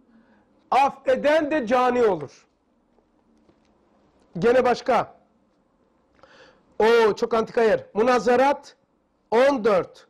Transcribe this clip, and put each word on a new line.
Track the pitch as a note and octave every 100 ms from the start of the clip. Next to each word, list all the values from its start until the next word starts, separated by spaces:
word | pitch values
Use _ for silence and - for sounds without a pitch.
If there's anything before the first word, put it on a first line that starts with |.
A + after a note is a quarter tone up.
| _ _ _ _ _ _ _
affeden | A#3+ C#4 - - C4 A#3 D#4 D4+
de | D#4 A3
cani | B3+ B3+ B3 A3+
olur. | F3 C3+ - _ _ _ _ _ _ _ _ _ _ _ _ _ _ _ _ _ _ _ F3+
Gene | G#3+ B3+
başka. | B3 A#3 - A3+ C#3 - _ _ _ _ _ _ _ _ _ _ - - - _ _ -
O | G#3+ A#3 A3 G3
çok | A#3
antika | A3+ A3 -
yer. | A3 F#3 -
Münazzarat | G3 A#3+ B3 G3+ B3 C4+ C#4 - - _ _ _ _ _
on | A3 C4+ C#4
dört | G#3 F#3+ D3 -